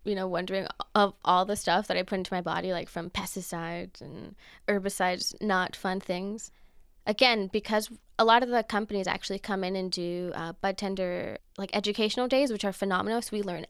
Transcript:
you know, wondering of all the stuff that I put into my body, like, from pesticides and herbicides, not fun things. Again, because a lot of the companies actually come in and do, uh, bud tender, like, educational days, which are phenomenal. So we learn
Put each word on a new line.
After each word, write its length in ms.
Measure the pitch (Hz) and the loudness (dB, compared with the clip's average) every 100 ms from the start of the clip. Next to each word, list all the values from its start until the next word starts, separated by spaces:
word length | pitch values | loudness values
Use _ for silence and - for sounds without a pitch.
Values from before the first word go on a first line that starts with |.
| - | -4
you 100 | 196 | -2
know, 120 | 185 | 0
wondering 400 | 175 180 190 - - - 214 | -2 -2 -2 -4 -6 0 4
of 180 | 202 - | 4 4
all 220 | - 180 185 | 4 4 4
the 100 | 202 | 0
stuff 320 | - 175 208 | 2 2 2
that 100 | 180 | 0
I 60 | |
put 140 | 185 190 | 0 -2
into 140 | 180 | -2
my 80 | 185 | -2
body, 300 | 175 165 180 | -2 -2 -2
like, 180 | 175 175 | -4 -6
from 200 | 170 170 | -8 -6
pesticides 920 | - 190 196 175 175 165 170 185 - | -6 -6 -8 -8 -6 -6 -8 -10 -14
and 340 | 147 - - - - - - | -16 -14 -14 -18 -20 -6 0
herbicides, 720 | 202 196 - 180 180 - - | 0 0 0 0 0 -4 -2
not 340 | 214 185 180 - | 2 2 0 -2
fun 240 | 190 190 | -2 -2
things. 520 | - 180 196 220 - - - - - _ - | -2 -4 -4 -8 -12 -18 -20 -20 -20 _ -2
Again, 420 | 214 254 226 190 | 4 4 4 0
because 380 | 214 208 214 214 226 _ - | -2 0 0 0 -8 _ 2
a 60 | |
lot 200 | 226 233 | 6 6
of 60 | 247 | 6
the 140 | 240 | 2
companies 440 | 220 208 214 202 180 | 2 -2 0 -2 -2
actually 320 | 185 - 196 | -2 -4 -6
come 220 | - 190 | -4 -2
in 120 | 185 190 | -2 -2
and 160 | 185 | -4
do, 400 | 180 175 175 180 - | -4 -4 -4 -6 -6
uh, 180 | 165 175 | -8 -4
bud 160 | 196 190 | -2 -2
tender, 600 | 196 190 185 180 - - _ - | -2 -2 -2 -4 -6 -10 _ -10
like, 180 | 196 208 | -4 -2
educational 540 | 202 208 214 247 247 | 0 0 0 0 2
days, 200 | 262 277 | 4 2
which 140 | 208 | 0
are 80 | 202 | -4
phenomenal. 500 | 190 196 185 196 226 | -2 0 0 0 -2
So 140 | - 214 | -2 -4
we 60 | |
learn 220 | 196 170 - | -4 -6 -8